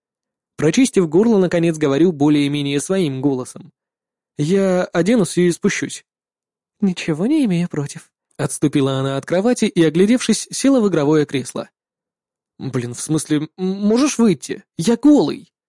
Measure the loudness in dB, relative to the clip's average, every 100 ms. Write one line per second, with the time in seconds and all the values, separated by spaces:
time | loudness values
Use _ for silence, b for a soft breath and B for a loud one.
0 | _ _ _ _ _ -2 0 2 2 2
1 | 2 2 4 4 2 2 0 0 0 2
2 | 2 2 2 2 0 -2 -2 -4 -2 -2
3 | -2 -2 -2 -2 -6 -14 -20 _ _ _
4 | _ _ _ -8 -2 0 2 0 -2 -2
5 | 2 2 0 2 0 0 -2 -2 -8 -12
6 | -20 _ _ _ _ _ _ _ -4 -4
7 | -6 -4 0 0 0 0 -2 -6 -8 -10
8 | -20 _ _ -8 -8 -2 0 0 0 -2
9 | -4 -4 -2 0 0 0 0 2 2 4
10 | 2 2 0 -2 -4 -2 2 2 2 0
11 | 2 2 2 -2 -6 -10 -12 _ _ _
12 | _ _ _ _ _ _ -8 -6 -6 -10
13 | -4 -4 -2 -4 -4 -6 -6 -2 0 0
14 | 0 2 0 0 -4 -12 -12 -6 -2 2
15 | 4 4 2 -4 -14 _